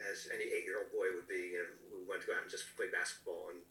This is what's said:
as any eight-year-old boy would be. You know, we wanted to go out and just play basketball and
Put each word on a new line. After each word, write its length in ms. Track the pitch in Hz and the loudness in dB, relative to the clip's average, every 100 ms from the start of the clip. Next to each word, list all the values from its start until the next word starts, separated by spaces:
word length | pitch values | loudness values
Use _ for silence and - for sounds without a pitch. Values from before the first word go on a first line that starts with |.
as 300 | 101 98 - | -2 -2 -2
any 120 | 110 | 0
eight-year-old 440 | 107 - 92 101 95 | 2 2 2 0 2
boy 200 | 104 92 | 4 4
would 160 | 90 85 | 2 0
be. 240 | 92 90 | 0 0
You 60 | 90 | 0
know, 400 | 87 - - 95 | -2 -6 -10 -8
we 60 | 90 | -2
wanted 140 | 92 | 0
to 40 | - | 2
go 60 | 92 | 2
out 40 | |
and 80 | - | 0
just 220 | - - - | -4 -4 -2
play 120 | 92 | 0
basketball 640 | 87 - - - 85 85 | 2 2 0 -4 -2 -4
and 100 | 87 - | -8 -12